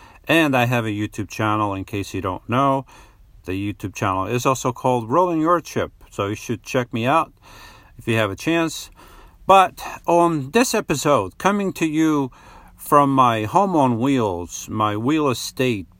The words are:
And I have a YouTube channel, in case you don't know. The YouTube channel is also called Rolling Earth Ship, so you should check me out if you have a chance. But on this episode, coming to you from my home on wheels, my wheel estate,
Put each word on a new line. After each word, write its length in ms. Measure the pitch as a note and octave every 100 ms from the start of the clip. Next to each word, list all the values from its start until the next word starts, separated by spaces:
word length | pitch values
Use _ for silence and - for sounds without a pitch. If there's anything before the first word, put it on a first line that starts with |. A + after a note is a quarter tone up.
| - - -
And 260 | D#3+ D#3
I 120 | C3 A#2+
have 180 | B2
a 60 | A2
YouTube 400 | G#2 G#2 - G2
channel, 420 | - A2 G#2+ G#2
in 120 | F#2+ F#2+
case 260 | G2+ F#2+
you 80 | G2
don't 260 | F#2+ F2+ -
know. 380 | A#2+ C#3 C3+ C3 - - _ - - -
The 60 |
YouTube 420 | F#2+ G2+ G2 G2
channel 320 | - G#2 F#2+ F#2+
is 180 | B2
also 260 | C3+ C3 C3
called 380 | A#2+ B2+ B2 A2+
Rolling 380 | D3+ F3+ E3 D#3
Earth 200 | F3 -
Ship, 260 | B2 F2+ - -
so 160 | - G2+
you 80 |
should 280 | G#2+ - A#2
check 300 | - C3 B2
me 140 | A#2+ A#2+
out 260 | D#3+ D#3 - - - - - - -
if 100 | -
you 100 | A2+
have 140 | G#2+
a 60 | F#2+
chance. 540 | - E3+ E3 - - - - - - _ -
But 360 | G3 D3 - - - -
on 440 | E3+ E3+ D#3 C3
this 240 | A3+ B3+
episode, 640 | A3 - D3+ D#3+ C3+ F#2+ -
coming 340 | F#3 G3+ G3
to 140 | - D#3+
you 440 | D3+ D#3+ D3+ C3+ - - - -
from 400 | - - D3 C#3
my 300 | C3+ B2 A2+
home 320 | G#2+ E3+ G3 E3+
on 200 | C3 A#2
wheels, 720 | B2+ C3+ G#2+ F2 F2 - -
my 280 | G#2+ G#2+ G#2
wheel 320 | A#2+ D#3 D3
estate, 580 | A#2+ - - B2+ G#2+ F2 -